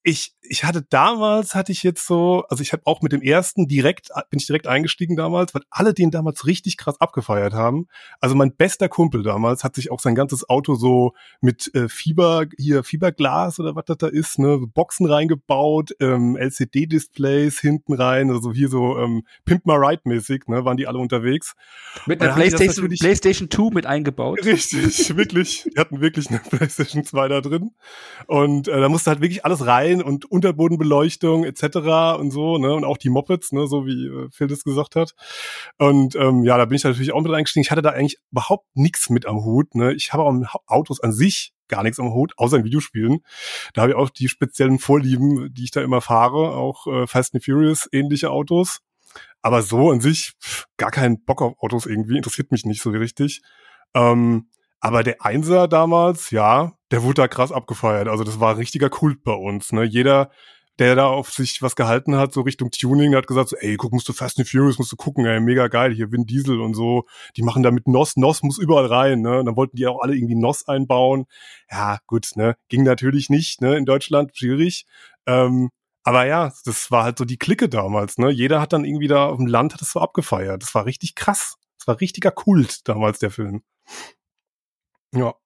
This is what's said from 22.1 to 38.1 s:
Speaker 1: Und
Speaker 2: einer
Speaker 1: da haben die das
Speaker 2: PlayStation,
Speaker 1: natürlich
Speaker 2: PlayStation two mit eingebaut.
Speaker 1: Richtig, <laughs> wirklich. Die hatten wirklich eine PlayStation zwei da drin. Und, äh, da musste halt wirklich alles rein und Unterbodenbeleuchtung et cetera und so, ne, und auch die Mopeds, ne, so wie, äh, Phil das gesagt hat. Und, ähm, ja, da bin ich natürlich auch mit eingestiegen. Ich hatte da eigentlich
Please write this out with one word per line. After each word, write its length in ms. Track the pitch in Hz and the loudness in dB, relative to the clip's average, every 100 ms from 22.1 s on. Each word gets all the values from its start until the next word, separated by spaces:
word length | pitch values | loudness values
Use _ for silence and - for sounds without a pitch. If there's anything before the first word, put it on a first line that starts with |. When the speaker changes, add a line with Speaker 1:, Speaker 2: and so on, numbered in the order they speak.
| 160 | 0
Speaker 1:
Und 60 | 160 | 2
Speaker 2:
einer 20 | |
Speaker 1:
da 60 | |
haben 80 | 139 | 4
die 60 | 180 | 2
das 60 | 165 | 4
Speaker 2:
PlayStation, 260 | 185 185 | 2 2
Speaker 1:
natürlich 140 | 185 175 | -4 0
Speaker 2:
PlayStation 480 | 165 196 190 185 180 | 2 4 2 0 -2
two 200 | - 220 | 0 0
mit 140 | 190 | 0
eingebaut. 600 | 131 147 147 135 123 196 | -2 -2 -2 -4 -4 -2
Speaker 1:
Richtig, 680 | 196 220 - - 311 - - | 0 0 0 0 0 0 -2
<laughs> 40 | 165 | 0
wirklich. 520 | 214 175 180 - - | 0 0 -2 -4 -4
Die 40 | 143 | -2
hatten 200 | 160 139 | -2 0
wirklich 300 | 156 156 139 | -2 -2 -4
eine 100 | 113 | -6
PlayStation 640 | - 131 156 - 139 147 | -4 -2 -2 -2 -4 -4
zwei 240 | 143 139 135 | -4 -2 0
da 140 | 139 | -2
drin. 300 | 139 165 214 _ - - - - - | -2 -4 -4 _ -20 -20 -20 -20 -2
Und, 420 | 147 143 143 139 | 2 4 2 0
äh, 100 | 139 | 2
da 80 | 135 | 2
musste 240 | 165 - | 2 2
halt 80 | 147 | 0
wirklich 240 | 165 185 | 0 -2
alles 220 | 151 170 | -2 0
rein 240 | 123 123 156 | 2 4 4
und 400 | 180 160 139 - | 0 0 -4 -2
Unterbodenbeleuchtung 1160 | 175 185 151 165 165 151 143 160 - 165 160 | 0 0 2 2 4 4 4 2 0 0 0
et 120 | 160 - | -2 -4
cetera 560 | 147 175 156 160 165 | -4 -2 2 2 2
und 160 | 165 143 | 0 -4
so, 300 | 135 160 165 | -2 -2 0
ne, 160 | 131 | 0
und 100 | 151 | 0
auch 120 | 139 143 | -2 -2
die 120 | 131 | 0
Mopeds, 420 | 127 143 180 - | 0 0 -4 -2
ne, 140 | 139 | -4
so 220 | 147 143 131 | -2 -2 -4
wie, 180 | 127 | -6
äh, 240 | 131 135 131 | -8 -10 -14
Phil 160 | - 139 | -6 -6
das 160 | 143 | -4
gesagt 320 | 147 139 143 | -4 -4 -2
hat. 200 | 165 165 _ - - - - - _ | -2 -4 _ -18 -14 -14 -14 -18 _
Und, 360 | 143 139 131 | 4 6 4
ähm, 280 | 147 131 127 | 2 2 4
ja, 140 | 120 123 | 4 4
da 80 | |
bin 100 | 117 | 4
ich 80 | 135 | 2
natürlich 280 | 135 123 131 | 0 0 -2
auch 100 | 143 | -2
mit 120 | 160 | -2
eingestiegen. 300 | 156 151 160 | -2 0 0
Ich 80 | 135 | 0
hatte 100 | 156 | 2
da 80 | 151 | 0
eigentlich 300 | 131 143 | 0 -4